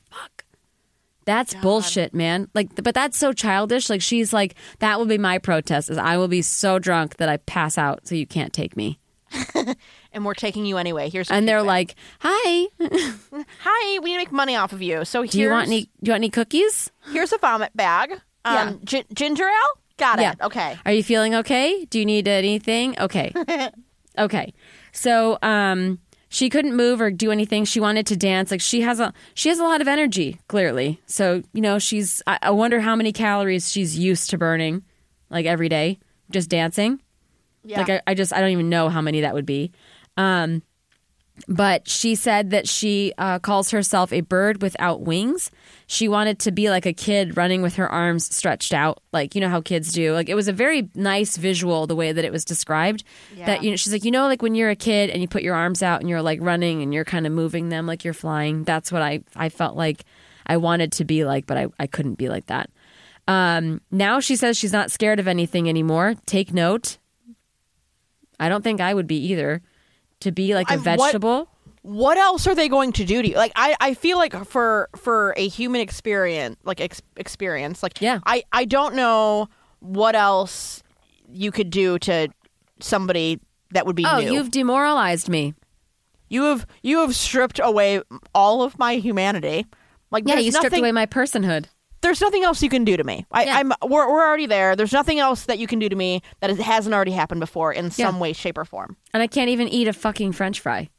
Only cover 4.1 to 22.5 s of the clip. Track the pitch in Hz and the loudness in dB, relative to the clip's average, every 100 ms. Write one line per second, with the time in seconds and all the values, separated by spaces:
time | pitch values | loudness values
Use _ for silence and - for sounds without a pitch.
4.1 | 233 220 220 196 - - - 214 214 226 | 0 2 2 0 -4 -18 -2 0 0 0
5.1 | 214 190 180 - 160 - 147 - 160 156 | 2 2 0 0 0 0 -2 -2 -2 0
6.1 | 175 185 180 160 - 202 190 180 170 156 | 2 2 0 0 0 0 2 2 0 0
7.1 | - 160 147 - 180 156 170 147 - - | -2 -2 -2 -4 -4 -2 0 -2 -2 -6
8.1 | 165 139 160 139 - 165 - 107 147 _ | -6 -4 -4 -6 -6 -8 -6 -6 -8 _
9.1 | _ - 269 254 330 240 262 - - _ | _ -14 -10 -6 -4 -4 -6 -12 -20 _
10.1 | 214 202 196 208 208 208 190 175 156 147 | -8 -6 -4 -6 -4 -4 -2 -4 -4 -4
11.1 | 185 175 196 226 214 202 180 175 - - | -4 -2 2 4 2 2 2 0 -8 -20
12.1 | - 311 403 453 349 359 - 339 370 294 | -6 -2 0 2 0 -2 -4 -2 0 -2
13.1 | 208 - 285 285 - 359 453 403 392 330 | -8 -14 -14 -14 -6 -2 0 0 -4 -4
14.1 | 359 349 277 269 240 190 190 180 160 165 | -4 -4 -2 0 0 -2 -4 -4 -4 -2
15.1 | 247 240 196 214 226 208 226 214 - 220 | -4 -2 2 2 2 2 -2 -4 -6 -2
16.1 | 214 220 233 226 302 427 - - _ - | 0 0 -2 0 2 2 0 -6 _ -6
17.1 | 302 349 427 - 226 214 220 190 170 277 | -4 -2 0 0 0 -2 0 2 2 0
18.1 | 381 _ _ 233 226 208 196 190 269 - | -6 _ _ 0 0 0 -6 -4 -4 -4
19.1 | 214 294 294 381 427 - - _ - 254 | -4 -2 0 2 2 2 -2 _ 0 2
20.1 | 233 214 - 208 233 156 165 196 214 214 | 2 0 0 -6 -4 -6 -4 0 0 2
21.1 | 220 220 226 226 254 285 392 320 226 214 | 2 2 0 0 0 0 -2 -4 -2 0
22.1 | 214 202 196 196 | 0 2 2 0